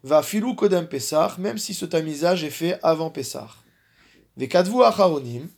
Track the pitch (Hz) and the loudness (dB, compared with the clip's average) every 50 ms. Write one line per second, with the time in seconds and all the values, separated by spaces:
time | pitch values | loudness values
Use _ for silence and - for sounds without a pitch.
0 | - 131 151 151 147 - - 214 226 254 226 - 220 202 190 175 170 165 - 135 | 0 4 4 4 4 2 -2 -2 -2 -2 -2 2 2 2 2 2 0 -2 -8 -8
1 | 120 - 156 151 156 - - 180 180 208 233 214 - - 196 - 190 165 - 160 | -6 0 2 2 2 0 -2 -6 -6 -6 -6 -6 -8 -8 -8 -8 -8 -2 -2 -2
2 | 160 156 151 143 156 175 185 180 156 147 131 - 165 175 180 - - 160 160 156 | -2 -2 -6 0 0 2 2 0 -2 -6 -6 -4 -2 -2 -2 0 2 2 2 2
3 | 165 160 - 143 139 - - - - 107 - _ _ _ _ _ _ _ _ _ | -2 -6 -6 -8 -8 -8 -10 -12 -14 -16 -20 _ _ _ _ _ _ _ _ _
4 | _ _ _ _ _ _ _ - 131 131 - 175 185 185 226 254 240 226 208 208 | _ _ _ _ _ _ _ -8 -6 2 2 2 2 4 4 6 6 6 6 4
5 | 196 180 160 143 131 120 120 120 147 185 _ | 2 4 2 0 -4 -6 -10 -10 -12 -14 _